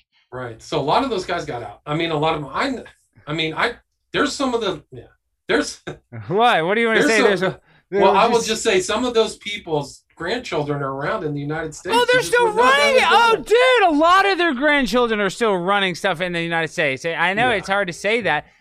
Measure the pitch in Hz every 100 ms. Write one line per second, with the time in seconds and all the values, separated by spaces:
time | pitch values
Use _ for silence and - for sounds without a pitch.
0 | _ _ _ 123 123 113 - 160 139 -
1 | 269 208 180 175 151 - 113 - - 151
2 | 165 156 156 160 147 - 262 240 - _
3 | _ _ - 156 160 156 220 240 _ _
4 | _ 175 277 - 262 240 208 160 _ 123
5 | 110 _ _ _ _ 220 - - - -
6 | _ 117 104 185 240 202 160 208 233 220
7 | - 220 226 190 185 - _ _ _ 196
8 | 202 196 226 226 180 220 226 196 185 214
9 | 254 226 214 - 208 208 - 151 147 -
10 | _ _ 165 240 254 165 143 143 135 135
11 | 156 214 160 147 143 156 165 - 359 453
12 | 480 494 466 466 480 427 508 554 571 523
13 | 427 392 466 440 269 440 508 494 381 294
14 | 320 370 392 370 339 247 302 294 254 233
15 | 240 220 196 - 233 190 175 202 196 175
16 | 202 165 180 175 170 170 160 - 156 131
17 | 165 160 170 196 247 214 165 196 196 160
18 | 196 226 190 151 - _